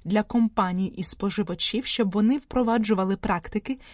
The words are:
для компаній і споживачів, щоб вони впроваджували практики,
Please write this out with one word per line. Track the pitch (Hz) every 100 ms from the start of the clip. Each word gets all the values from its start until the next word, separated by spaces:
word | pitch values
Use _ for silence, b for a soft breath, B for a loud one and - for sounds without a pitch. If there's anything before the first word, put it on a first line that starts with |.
для | 170 208
компаній | 214 240 226 - 190 180 190
і | -
споживачів, | 185 - 202 196 190 175 - 220 -
щоб | - 202
вони | 196 214 285
впроваджували | - 254 233 233 214 196 190 196
практики, | - 180 - 214 - 262 B